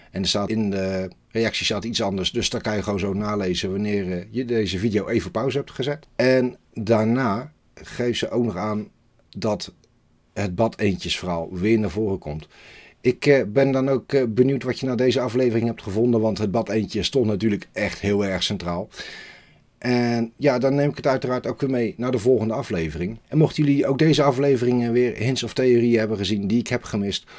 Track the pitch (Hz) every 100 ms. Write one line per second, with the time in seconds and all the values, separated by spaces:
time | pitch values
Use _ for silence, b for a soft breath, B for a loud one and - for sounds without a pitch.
0 | B 92 95 101 101 110 104 98 95 95
1 | 92 - _ 113 113 - - 104 110 117
2 | 101 95 90 117 - 117 110 107 101 101
3 | 98 98 104 104 92 90 98 98 104 101
4 | 92 90 107 110 123 117 98 90 110 101
5 | 95 117 87 110 131 139 135 - 131 147
6 | - - 127 127 127 - _ - 107 110
7 | 110 123 120 101 143 _ _ - - -
8 | 120 117 - 123 117 90 107 107 104 _
9 | _ _ _ 101 110 101 - - _ _
10 | _ _ _ - 101 90 117 - 104 87
11 | 87 - 90 85 - 90 104 113 104 95
12 | 110 95 73 76 - B B B B B
13 | 131 - 147 139 104 113 135 131 135 135
14 | - 139 120 107 127 139 127 120 135 120
15 | 127 123 123 120 127 113 117 113 104 101
16 | 120 117 110 98 104 113 101 110 95 107
17 | 87 139 110 101 110 98 - 92 98 -
18 | - 101 101 92 - 101 87 85 - B
19 | B B B B B B _ - 120 123
20 | 120 117 117 - 139 123 131 139 143 -
21 | 139 131 123 123 117 123 135 127 113 -
22 | 123 127 113 123 110 110 - 95 80 78
23 | 123 117 - 151 156 - 143 143 - 131
24 | 156 151 139 127 143 127 123 123 120 117
25 | 123 - 113 127 117 - 127 120 120 113
26 | 110 104 95 104 98 117 - 123 - 110
27 | 101 - -